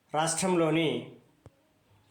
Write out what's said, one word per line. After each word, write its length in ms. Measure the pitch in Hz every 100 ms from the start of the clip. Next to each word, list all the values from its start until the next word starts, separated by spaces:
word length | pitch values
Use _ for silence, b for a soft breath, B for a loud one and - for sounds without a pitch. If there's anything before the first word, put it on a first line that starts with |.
| _
రాష్ట్రంలోని 960 | 151 160 - 185 180 160 160 156 82 - - _ _ - - _ _ _ _ _